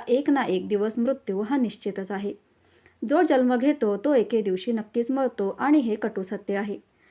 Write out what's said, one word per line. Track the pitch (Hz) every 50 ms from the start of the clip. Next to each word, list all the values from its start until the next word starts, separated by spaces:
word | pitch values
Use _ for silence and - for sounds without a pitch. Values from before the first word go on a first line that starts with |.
| - -
एक | 233 277 285 294
ना | 277 269 220
एक | - 185 185 190 190
दिवस | 208 196 208 220 220 240
मृत्यू | 233 269 269 269 _ - 190 196
हा | 220 220 285
निश्चितच | 269 240 202 - - - 202 190 196 196 185
आहे. | 202 190 202 202 - - _ _ _ _ _ _ _ _ _ _ _ _ - 214
जो | 285 339
जन्म | 370 - 285 254 254 247 254
घेतो | 233 254 294 294 285 220 208 202
तो | 202 - 285 294
एके | 247 202 208 240 220
दिवशी | 202 196 185 185 - 240
नक्कीच | 233 214 214 - - 240 233 -
मरतो | 262 269 269 240 240 - 196 196 - -
आणि | 247 277 302 302
हे | 240 226 208
कटू | 214 - 208 - 196
सत्य | 185 - 214 202 - - 202
आहे. | 196 214 208 196 - - _ _ _ _ _